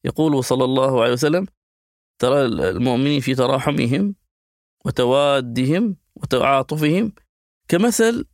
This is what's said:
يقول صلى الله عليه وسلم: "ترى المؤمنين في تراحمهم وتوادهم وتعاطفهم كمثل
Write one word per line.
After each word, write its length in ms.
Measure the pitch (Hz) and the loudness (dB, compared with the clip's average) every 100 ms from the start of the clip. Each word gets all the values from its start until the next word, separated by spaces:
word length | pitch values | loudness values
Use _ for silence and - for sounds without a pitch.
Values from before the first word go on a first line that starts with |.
يقول 400 | 135 - 156 143 | -6 -2 0 0
صلى 200 | 123 127 | 0 0
الله 380 | 131 131 135 127 | 0 2 2 2
عليه 100 | 117 | 2
وسلم: 340 | 120 147 175 190 _ _ _ _ _ _ _ | 2 0 0 -4 _ _ _ _ _ _ _
"ترى 260 | 123 143 | 0 2
المؤمنين 760 | 131 80 87 92 123 123 139 147 | 0 0 -2 0 0 0 0 -2
في 140 | 127 | -2
تراحمهم 800 | 131 123 135 151 147 123 143 202 196 _ _ _ _ _ _ | 0 0 0 -2 -2 0 0 -2 -6 _ _ _ _ _ _
وتوادهم 1120 | - - 123 135 143 139 123 120 131 170 226 185 _ | -6 -2 2 2 2 0 -2 -4 0 0 -2 -4 _
وتعاطفهم 1000 | - - 127 135 139 131 151 151 175 226 - _ _ _ _ - | -14 -4 0 2 0 0 -2 0 0 -2 -8 _ _ _ _ -2
كمثل 560 | 170 233 - 226 233 - | 0 0 2 0 0 -8